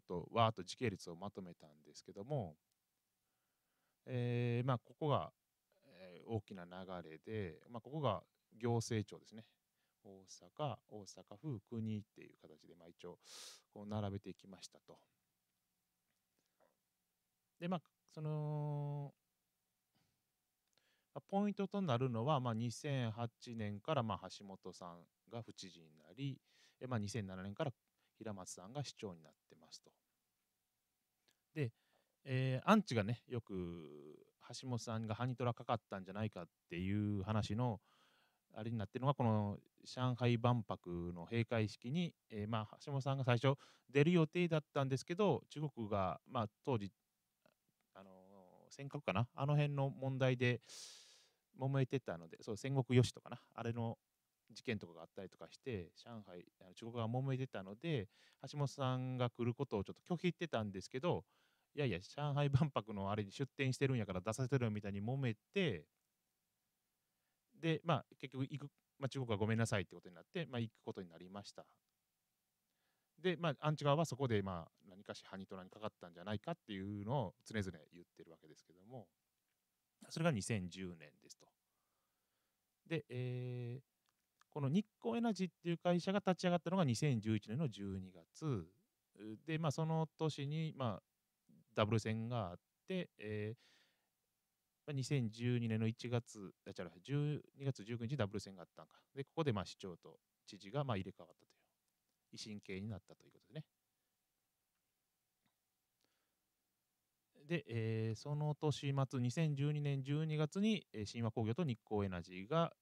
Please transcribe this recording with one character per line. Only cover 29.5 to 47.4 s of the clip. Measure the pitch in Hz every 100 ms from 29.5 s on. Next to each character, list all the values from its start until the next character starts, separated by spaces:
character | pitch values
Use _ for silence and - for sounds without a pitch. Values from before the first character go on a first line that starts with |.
| 82
ま | 80
す | -
と。 | - _ _ _ _ _ _ _ _ _ _ _ _ _ _ _ _
で、 | 156 127 - _ _ _ _
え | 139 131 131 127
ー、 | -
ア | 214
ン |
チ | - 113
が |
ね、 | 101 120 -
よ | 123
く | - 95 87 85 76 73 73 76 - _ - 131
橋 | 131
本 | 120
さ | - 113
ん | 113
が |
ハ | 113 127
ニ | 120
ト |
ラ | 123
か | 117 120
か |
っ | 123 -
た | 98
ん | 92
じ |
ゃ |
な | 98
い | 107
か | 92
っ | 85 _ _
て | 85
い | 92 104 104 104
う |
話 | 95 110 - 107
の、 | 123 104 - _ _ _ _ _ _ -
あ |
れ | 110
に | 117
な | 98
っ |
て | 120
る |
の | 131
が、 |
こ | 143
の | 120 107 104 101 - _
上 | - - 127 123
海 | 120 120
万 | 123 123 104
博 | 95 87 87 87
の | 87 85
閉 | 117
会 | 113 117 107
式 | - 120
に、 | 156 180 - _
え | 110 104
ー、 |
ま | 113 107
あ、 | - -
橋 |
本 | 139
さ | 139
ん | 135
が | 127
最 | 120
初 | 135 139 - - -
出 | 139 151
る |
予 | 180 156
定 | 175 175
だ | 156
っ | -
た | 147
ん | 135
で | 131
す |
け | - 175
ど、 | 208 123 -
中 | 147 151 -
国 | 107
が、 | 104 92 71 -
ま | 87
あ、 | 110 -
当 | - 123
時、 | 98 - _ _ _ _